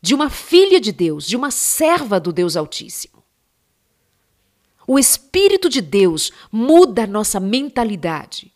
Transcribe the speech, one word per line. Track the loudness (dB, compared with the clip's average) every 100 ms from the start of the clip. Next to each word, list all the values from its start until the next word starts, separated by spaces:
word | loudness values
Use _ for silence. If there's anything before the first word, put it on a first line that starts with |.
de | 0
uma | 0 -2
filha | -6 2 4 6 4
de | 2
Deus, | -2 -4 -4 -6
de |
uma | -4 -4
serva | -4 -4 0 0 0 0 -2
do | -2
Deus | -2 -2
Altíssimo. | -2 -6 -10 -14 -16 -16 _ _ _ _ _ _ _ _ _ _ _ _ _ _ _ _ _ -2
O | 0
Espírito | 2 0 _ 2 2 2 0
de | -4
Deus | -2 2 2 2 -6 -10 -10
muda | -4 4 6 6 2
a | -4
nossa | -4 -4 -4
mentalidade. | -2 -4 -4 -4 -4 -4 -6 -8 -12 -18 -20